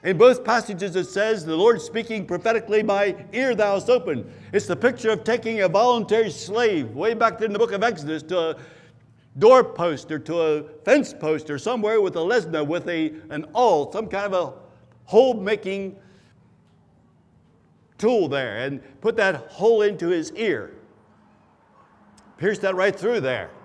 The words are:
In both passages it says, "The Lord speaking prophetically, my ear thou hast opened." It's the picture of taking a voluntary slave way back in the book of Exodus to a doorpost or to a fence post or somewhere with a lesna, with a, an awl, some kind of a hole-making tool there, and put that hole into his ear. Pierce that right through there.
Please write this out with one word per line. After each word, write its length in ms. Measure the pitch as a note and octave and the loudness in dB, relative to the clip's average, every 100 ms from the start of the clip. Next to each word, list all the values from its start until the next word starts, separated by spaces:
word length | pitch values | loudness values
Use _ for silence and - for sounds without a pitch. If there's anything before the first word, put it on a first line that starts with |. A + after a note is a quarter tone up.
In 140 | E3 F3 | -2 6
both 240 | A#3+ B3 | 6 6
passages 520 | A#3 A#3 G#3+ F#3+ G3 F3+ | 0 -2 -2 -6 -4 -4
it 100 | F3 | -4
says, 380 | F#3+ G#3+ A3 | -2 0 -2
"The 120 | D#3+ D#3+ | -2 2
Lord 260 | G#3+ A3+ | 4 4
speaking 460 | A#3 A3+ A3+ A3 D#3 | -2 -8 -6 -8 -6
prophetically, 560 | F3+ A3 A3+ A3+ G#3+ | -4 0 -2 0 0
my 320 | G#3+ G3 G3+ F#3 - | 0 0 0 -4 -8
ear 220 | A3 C4+ A3 | -2 -2 0
thou 180 | G#3 | 0
hast 160 | G3 - | 0 2
opened." 420 | B3 A3 C3+ - - - | 0 2 -6 -6 -16 -4
It's 140 | G3+ G#3 | -4 -2
the 80 | F3 | 0
picture 340 | A#3+ B3 A3 | 0 0 -2
of 140 | G#3+ | -2
taking 380 | A3 A3+ A3+ A3+ | -2 -2 -2 0
a 60 | F#3 | 2
voluntary 640 | F#3 B3 A#3+ F#3 G#3+ A3 | 4 4 2 2 0 0
slave 680 | - F3 G#3+ A#3 F3+ A#2 A#2 | -4 -6 0 2 0 -4 -4
way 200 | G3+ A3+ | -2 2
back 260 | A3+ - | 0 0
in 100 | A3 | -4
the 60 | G3+ | 0
book 140 | A#3 | 0
of 120 | G3 | 0
Exodus 380 | A3+ F3+ D3 D#3 | -2 -2 -6 -8
to 280 | D#3 F#3 E3 | -4 -2 -2
a 40 | D#3 - - - _ _ _ _ C3+ | -6 -14 -20 -20 _ _ _ _ 4
doorpost 720 | G#3+ C4 A3+ - E3+ C#3+ - | 8 8 6 -2 -2 -2 -6
or 80 | D#3 | -10
to 200 | - E3+ | -6 -2
a 240 | D#3+ D3+ D3 - - | 0 0 -4 -8 2
fence 280 | C#4+ - | 2 2
post 360 | - D#3 D#3 - | -6 -2 -2 -4
or 80 | C#3+ | -6
somewhere 420 | - B3 G#3 A3 | -4 -2 0 2
with 160 | F#3+ D#3+ | 0 0
a 40 | |
lesna, 460 | E3 A#3+ E3 D#3+ D3 | 0 0 0 -4 -2
with 220 | E3+ E3+ | -4 -4
a, 260 | E3+ D#3 D3+ - | -2 -4 -6 -12
an 140 | D3+ D#3+ | -12 -6
awl, 380 | A3+ B3 D#3+ C#3+ | 2 4 2 0
some 160 | G3 A3 | -6 -6
kind 240 | F#3+ G3+ | -6 -2
of 180 | F#3 D3+ | -2 -4
a 40 | - - - _ _ - | -8 -20 -20 _ _ 2
hole-making 920 | G#3 C4 A3+ F#3+ G#3+ F#3+ G3 G3 E3 - - _ _ _ _ _ _ _ _ _ _ _ _ _ _ _ _ _ _ | 4 6 2 -2 -4 -4 -6 -8 -12 -20 -20 _ _ _ _ _ _ _ _ _ _ _ _ _ _ _ _ _ _
tool 300 | G#3+ A#3+ E3 | 0 0 0
there, 320 | C#3 B2 G#2 | -2 -4 -6
and 220 | C3+ C#3 - - | -6 -8 -14 -6
put 160 | G#3+ A3+ | -4 0
that 180 | G3 D3+ - | 0 -2 -8
hole 340 | - G#3 A3+ | -2 2 4
into 260 | G#3 E3+ E3 | 2 0 -2
his 240 | F3 D#3 | -2 -4
ear. 380 | G3 A3 B2+ E2+ - - _ _ _ _ _ _ _ _ _ _ _ _ - - - | -6 -4 -4 -6 -18 -20 _ _ _ _ _ _ _ _ _ _ _ _ -20 -20 -4
Pierce 220 | F3+ G3+ | -4 -2
that 160 | F#3+ F#3 | -2 0
right 200 | G3 F#3+ | 0 0
through 260 | G3+ A#3 | -2 0
there. 280 | C3 A#2+ E2 - | -2 -4 -6 -14